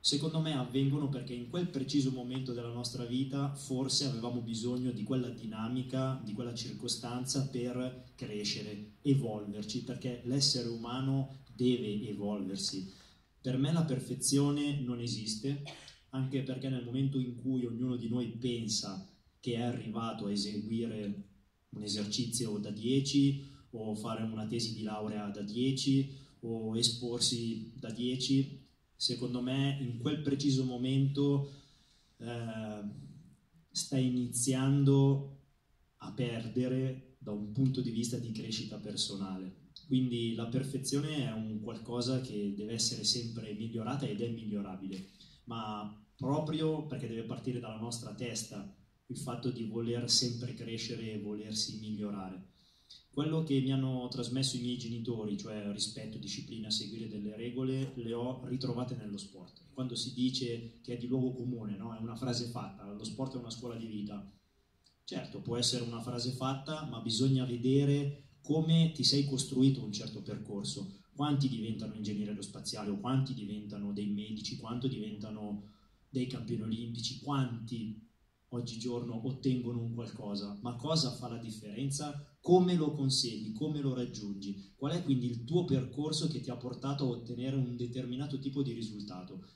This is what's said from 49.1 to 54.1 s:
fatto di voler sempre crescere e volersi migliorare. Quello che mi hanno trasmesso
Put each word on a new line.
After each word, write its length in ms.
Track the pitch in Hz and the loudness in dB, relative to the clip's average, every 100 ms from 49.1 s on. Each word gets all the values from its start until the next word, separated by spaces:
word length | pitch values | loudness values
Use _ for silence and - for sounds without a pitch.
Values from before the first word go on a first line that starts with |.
| 120 | -6
fatto 320 | - - 131 | -4 -2 -2
di 140 | 117 | -2
voler 460 | 107 110 117 120 117 | -2 -2 0 0 4
sempre 440 | - 123 117 123 | 4 4 0 -4
crescere 580 | - 117 113 - 113 110 | -6 -6 -4 -4 -4 -4
e 80 | 107 | -4
volersi 580 | 104 104 107 107 - 110 | -4 -6 -4 -2 -2 -2
migliorare. 720 | 107 104 104 101 92 92 - _ - _ _ - _ | -6 -2 -2 -4 -6 -10 -14 _ -20 _ _ -20 _
Quello 300 | - 156 156 | -2 0 0
che 180 | 156 139 | 2 2
mi 100 | 131 | 4
hanno 380 | 135 135 127 | 2 2 0
trasmesso 480 | 123 | -2